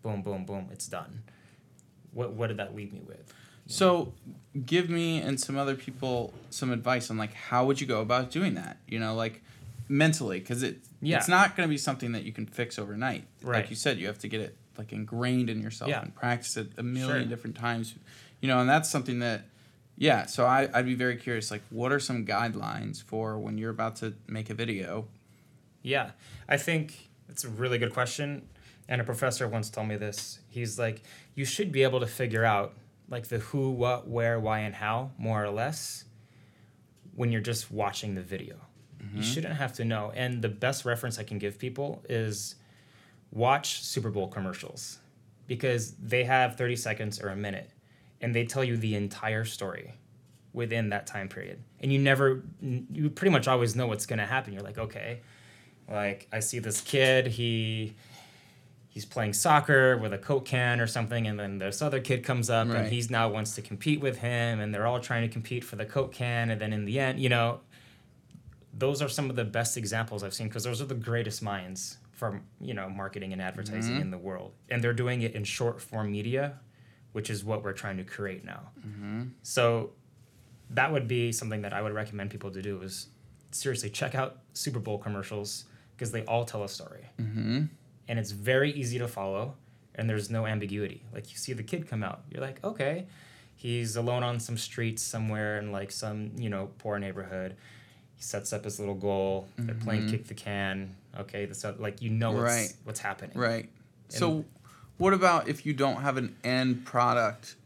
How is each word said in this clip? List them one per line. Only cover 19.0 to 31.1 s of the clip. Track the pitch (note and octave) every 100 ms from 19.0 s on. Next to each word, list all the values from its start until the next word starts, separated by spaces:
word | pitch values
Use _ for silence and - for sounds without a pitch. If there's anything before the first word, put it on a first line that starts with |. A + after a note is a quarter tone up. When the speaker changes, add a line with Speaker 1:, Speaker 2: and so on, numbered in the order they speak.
| B2+ B2
Speaker 2:
that, | A#2+ G#2+ - - - - - -
yeah, | D3+ A#2 -
so | - B2
I, | C3 C3+ A#2+
I'd | B2+
be | B2+
very | B2+ A#2+
curious, | B2 A#2 G#2+
like, | G#2+ -
what | A2+ B2
are | C#3+
some | C#3 B2 G#2
guidelines | G2+ A#2 G#2 G#2+ G#2+ A2 G#2
for | - A2 A2 G#2+
when | G#2+ G#2+
you're | A2+
about | A2+ A2+ A2
to | A2+ G2+ -
make | F#2+ G#2+
a |
video? | G#2+ A#2 G2+ F2+ G2+ A2 - _ - _ - _ _
Speaker 1:
Yeah, | B2+ C3+ A#2+ - - - -
I | C#3
think | D#3 D#3+ D#3 - - - -
it's | - C3
a |
really | G#2+ B2+ B2
good | A#2+
question. | B2 B2 - D3 C#3+ - - - - -
And | B2
a |
professor | A#2 A#2 C3 A#2+ B2
once | A2 G#2+
told | - G#2+
me | G#2+
this. | G#2 G2+ - - -
He's | B2 A#2 G#2+
like, | A2+ A2 -